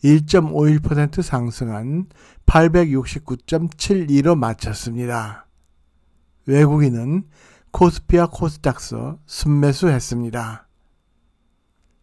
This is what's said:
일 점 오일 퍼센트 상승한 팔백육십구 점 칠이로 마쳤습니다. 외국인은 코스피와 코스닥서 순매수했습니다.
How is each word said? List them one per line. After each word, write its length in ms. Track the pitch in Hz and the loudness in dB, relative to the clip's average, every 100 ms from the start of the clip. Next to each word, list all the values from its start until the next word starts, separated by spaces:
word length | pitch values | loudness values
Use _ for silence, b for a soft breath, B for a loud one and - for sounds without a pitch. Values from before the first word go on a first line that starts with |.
일 240 | 139 156 151 | 4 4 4
점 260 | 185 156 | 2 2
오일 260 | 151 151 151 | 2 2 2
퍼센트 440 | 151 147 147 170 | 2 0 0 -2
상승한 840 | 170 131 120 113 120 107 120 160 190 b b b | -4 -4 -6 -6 -8 -8 -6 -6 -8 b b b
팔백육십구 920 | - 160 165 175 165 135 123 147 - 123 | 2 4 6 4 2 0 -4 -10 -10 -10
점 300 | - 160 165 | -4 -4 -4
칠이로 680 | - - 196 156 139 147 165 | -6 -2 -2 2 2 4 2
마쳤습니다. 1080 | 113 110 110 104 120 117 120 120 107 104 - _ _ _ _ _ _ _ _ _ | 0 -4 -8 -10 -8 -8 -6 -6 -8 -12 -20 _ _ _ _ _ _ _ _ _
외국인은 800 | - 139 151 151 143 117 123 175 - b b b b | 0 4 4 4 2 0 -4 -4 -6 b b b b
코스피와 560 | - 175 170 - 170 170 | 2 2 2 0 2 0
코스닥서 920 | - 165 151 143 - - 113 123 170 | -2 -6 -4 -4 -6 -8 -10 -10 -12
순매수했습니다. 1400 | _ - 151 143 143 135 180 131 - 120 117 120 113 110 _ _ _ _ _ _ _ _ _ _ _ _ _ _ | _ -6 0 2 2 2 0 0 -2 -8 -6 -8 -10 -12 _ _ _ _ _ _ _ _ _ _ _ _ _ _